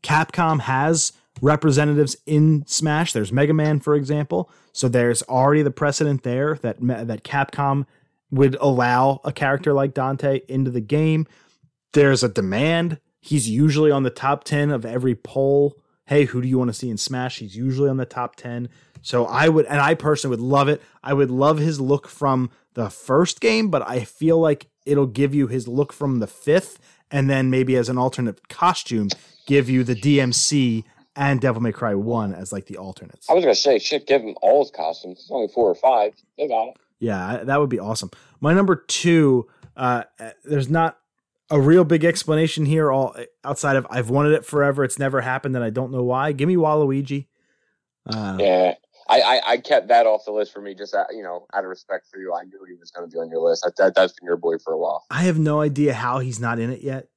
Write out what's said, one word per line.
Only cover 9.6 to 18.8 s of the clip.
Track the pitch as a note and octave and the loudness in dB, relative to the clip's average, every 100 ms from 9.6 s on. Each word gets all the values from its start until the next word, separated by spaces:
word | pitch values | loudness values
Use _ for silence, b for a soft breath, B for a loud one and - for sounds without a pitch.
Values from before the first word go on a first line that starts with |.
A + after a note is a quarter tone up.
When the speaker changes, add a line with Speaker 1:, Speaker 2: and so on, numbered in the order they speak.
| D3 | 0
Speaker 1:
like | C#3 C3+ | 0 0
Dante | C3+ C3 C3+ C#3+ C#3 - | -2 -4 -4 -2 -4 -4
into | C3+ C3 | -4 -2
the | A#2+ | -4
game. | G#2+ D3 D#3+ D#3 D#3+ b b b _ _ _ | -2 0 0 0 -4 b b b _ _ _
There's | D3 C#3 C3 | 4 4 4
a | B2 | 0
demand. | G2+ F#2+ G2+ D3+ E3+ E3+ D#3 _ _ | -2 -2 0 0 0 -2 -6 _ _
He's | - D3 A2+ | -4 -2 0
usually | A2 D3+ D3 D3+ | 2 2 4 4
on | C#3 | 4
the | B2+ | 0
top | - C3+ C#3+ | -2 -4 -4
ten | - D3 D3 | -2 -2 0
of | C3+ | -2
every | A2+ B2 B2+ | -4 -2 -2
poll. | A2+ - C3+ C#3 C#3+ C#3+ - _ _ _ | -2 -6 -2 2 2 2 -2 _ _ _
"Hey, | C#3+ | 2
who | C#3 B2 | 2 0
do | B2+ | 0
you | B2+ | 0
wanna | B2 | 0
see | A2 B2+ | -4 -8
in | G#2+ | -6
Smash?" | - B2+ B2+ - | -6 -6 -6 -8
He's | G#2+ G#2 | -14 -6
usually | B2+ C3 C#3+ | -4 0 0
on | C3+ | 0
the | |
top | B2 - B2 - | -6 -8 -10 -10
ten. | B2 A#2+ A#2+ b | -12 -10 -10 b